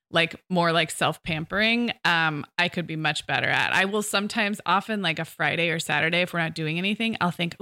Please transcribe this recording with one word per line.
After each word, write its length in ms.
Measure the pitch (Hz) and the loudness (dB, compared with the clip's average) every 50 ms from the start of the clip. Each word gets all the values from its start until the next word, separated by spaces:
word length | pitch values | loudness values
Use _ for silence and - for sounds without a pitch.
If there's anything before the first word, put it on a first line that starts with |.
| _ - | _ -2
like, 220 | - 165 170 165 - - _ - | 2 2 2 2 -2 -10 _ -2
more, 240 | 185 175 170 170 | 2 2 4 4
like, 180 | 160 170 160 160 | 4 2 2 0
self-pampering, 1000 | - - 160 139 160 - - - 160 156 170 - 180 196 214 220 233 240 240 226 - _ - | 0 0 0 0 0 -2 -4 -4 -4 -4 -4 -4 0 2 2 2 2 2 0 -2 -4 _ 0
um, 400 | 170 170 165 165 160 151 143 - - - - | 2 2 4 2 2 0 -2 -8 -6 -2 -2
I 100 | 175 180 | -2 0
could 180 | - 185 165 | 0 -4 -4
be 100 | 147 160 | -4 -4
much 300 | 156 156 151 151 - - - | -2 -2 -2 -2 -2 -4 -2
better 180 | 139 131 - 131 | -2 0 2 2
at. 240 | 135 131 127 71 | 2 2 2 2
I 120 | - 175 190 | 2 2 2
will 180 | 196 208 214 | 2 0 -2
sometimes, 580 | 208 - - 202 202 208 - 226 208 202 214 - - | -2 0 -2 -2 -2 -2 -2 0 0 0 -2 -4 0
often, 360 | - 175 196 - - 220 208 | 0 0 0 0 -2 -4 -2
like, 180 | 190 165 160 170 | -2 -2 -2 -2
a 40 | 165 | -4
Friday 460 | - - - 160 147 143 165 165 170 | -8 -4 -2 -2 0 2 2 0 0
or 80 | 160 165 | 0 -2
Saturday, 440 | - - - 147 156 160 170 175 | -2 0 0 2 2 2 2 2
if 100 | 180 175 | 0 0
we're 80 | - 170 | 0 -2
not 140 | 165 160 160 | -2 -2 -2
doing 240 | 165 160 151 160 170 | -4 -4 -2 -2 0
anything, 380 | 185 202 208 - 226 226 220 - | 0 0 0 0 -2 -2 -2 0
I'll 100 | 175 180 | 0 -2
think, 240 | - - 175 170 - - | 0 -2 -4 -4 -4 -2